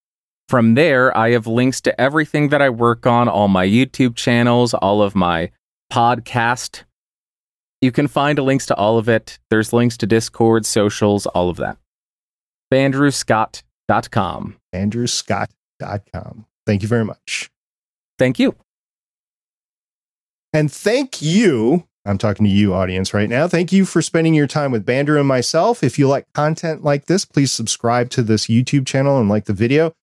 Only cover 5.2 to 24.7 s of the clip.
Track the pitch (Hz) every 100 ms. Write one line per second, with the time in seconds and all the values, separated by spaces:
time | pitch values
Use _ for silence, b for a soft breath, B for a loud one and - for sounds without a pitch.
5.2 | 87 82 85 - _ _ _ 127 120 123
6.2 | 117 123 117 123 - - - _ _ _
7.2 | _ _ _ _ _ _ 131 135 143 147
8.2 | 143 147 135 135 - - 104 113 110 110
9.2 | - - _ 110 110 117 120 117 101 113
10.2 | - - 113 113 107 110 104 - 104 104
11.2 | - 90 90 76 50 - _ _ _ _
12.2 | _ _ _ _ _ 131 139 135 143 -
13.2 | - 110 110 - - _ - 107 - 113
14.2 | 87 60 98 - _ 90 101 117 120 -
15.2 | - 98 107 _ _ _ 95 101 - 87
16.2 | - - - _ - 98 107 117 110 -
17.2 | - - - _ _ _ _ _ _ -
18.2 | 127 131 262 - _ _ _ _ _ _
19.2 | _ _ _ _ _ _ _ _ _ _
20.2 | _ _ _ 156 151 - 202 247 277 -
21.2 | 151 196 208 123 113 175 - _ 101 98
22.2 | 107 98 104 101 104 92 92 92 95 104
23.2 | 104 123 175 165 160 190 185 170 - 165
24.2 | 160 156 139 156 139